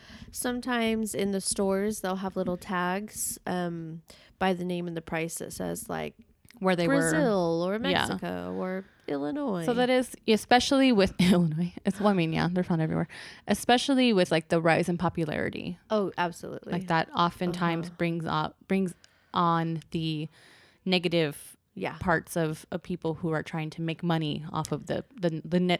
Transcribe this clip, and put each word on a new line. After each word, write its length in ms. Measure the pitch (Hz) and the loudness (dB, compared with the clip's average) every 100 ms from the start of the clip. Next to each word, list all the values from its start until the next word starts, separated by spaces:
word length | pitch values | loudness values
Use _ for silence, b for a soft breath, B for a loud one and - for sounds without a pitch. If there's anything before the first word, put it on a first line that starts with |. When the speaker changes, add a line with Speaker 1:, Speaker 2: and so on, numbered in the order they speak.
| B B B | B B B
Speaker 1:
sometimes 840 | - 254 247 254 240 226 220 214 | -6 -4 -4 -2 0 2 0 -2
in 180 | - 196 | -2 -2
the 80 | 196 | -2
stores 600 | - - 196 190 208 214 | -2 0 0 2 0 -2
they'll 160 | 185 190 | -4 -4
have 200 | 190 190 | -4 -4
little 200 | 185 180 | -4 -4
tags, 800 | - 180 180 190 214 - - - - | -4 -2 0 -2 -6 -8 -8 -6 -6
um, 560 | 180 175 170 160 165 - B B _ | -4 -4 -6 -8 -12 -16 B B _
by 140 | 190 | 0
the 120 | 180 | 0
name 220 | 180 175 175 | -2 -4 -4
and 100 | 165 | -8
the 60 | |
price 340 | - 165 165 - | -6 -4 -4 -6
that 160 | - | -10
says, 360 | - 180 170 - | -8 -6 -6 -6
like, 260 | 160 156 - - _ _ - | -6 -8 -10 -20 _ _ -4
Speaker 2:
Where 180 | 185 180 | 0 2
they 100 | 170 | 2
were. 140 | 277 | 4
Speaker 1:
Brazil 640 | - 311 269 196 170 165 180 | 2 2 2 2 2 0 0
or 60 | |
Speaker 2:
Yeah. 40 | 214 240 - - | -2 0 2 2
Speaker 1:
Mexico 480 | 190 175 180 180 185 | -2 -4 -6 -6 -4
or 260 | 185 190 190 _ - | -4 -6 -8 _ -6
Illinois. 560 | 285 294 294 285 180 | -4 -4 -4 -2 -2
Speaker 2:
So 80 | 170 | 0
that 140 | 240 247 | 2 4
is, 240 | 254 254 - - | 2 0 -4 0
especially 640 | 214 - 247 - 269 269 | 0 6 4 6 6 6
with 220 | 214 190 - | 6 4 4
<laughs> 20 | |
Illinois. 540 | 180 180 170 156 175 - | 6 6 4 2 -2 -2
It's, 140 | - - | -4 0
well, 100 | 208 | 2
I 20 | |
mean, 200 | 190 165 | 4 2
yeah, 160 | 160 160 | 2 2
they're 100 | 180 | 0
found 180 | 180 160 | 0 2
everywhere. 260 | 160 165 170 B B B - | 2 0 -4 B B B -4
Especially 640 | 208 - 240 - 262 247 | -2 2 2 4 4 6
with, 180 | 202 180 | 6 4
like, 180 | 160 - | 2 2
the 120 | 170 | 2
rise 280 | 165 156 175 | 4 4 2
in 100 | 170 | 0
popularity. 800 | 175 170 151 - - - - 175 _ | 0 0 -2 -2 -4 -6 -10 -12 _
Speaker 1:
Oh, 220 | 214 190 - | -2 -2 -2
absolutely. 540 | 175 170 - - - | -4 -4 -12 -12 -6
Speaker 2:
Like, 140 | 175 185 | -6 0
that 200 | 165 - 285 | 0 0 0
oftentimes 720 | 170 - 180 175 175 170 170 | 0 0 -4 -2 -2 -2 -6
Speaker 1:
Uh-huh. 80 | - | -4
Speaker 2:
brings 280 | 170 165 160 | -4 -2 -4
up, 300 | 156 156 - - | -2 -4 -8 -4
brings 260 | 190 185 - b b b | -2 -2 -6 b b b
on 480 | 180 170 165 165 165 - | 0 2 2 0 -4 -6
the 380 | 170 160 156 156 b b b b b | -4 -2 -4 -8 b b b b b
negative 720 | - 180 170 170 156 - - - _ | 0 2 2 2 2 -2 -14 -20 _
Speaker 1:
Yeah. 240 | - 185 156 | -8 -8 -4
Speaker 2:
parts 380 | 190 160 - 175 | 0 0 0 -2
of, 260 | 160 156 - | 0 -2 -8
of 120 | 175 | -10
people 300 | - 180 160 | -6 -4 -4
who 180 | 156 175 | -4 -2
are 100 | 156 | -2
trying 260 | 151 160 156 | -4 -6 -6
to 120 | 160 | -6
make 200 | 165 165 | -6 -4
money 400 | 175 160 151 147 151 | 0 0 0 -4 -4
off 220 | 160 151 | -6 -4
of 140 | 147 - | -4 -4
the, 180 | - - - | -6 -6 -4
the, 220 | 175 160 | -2 -2
the 160 | 160 180 | -2 0
ne-, 160 | 180 175 | 2 2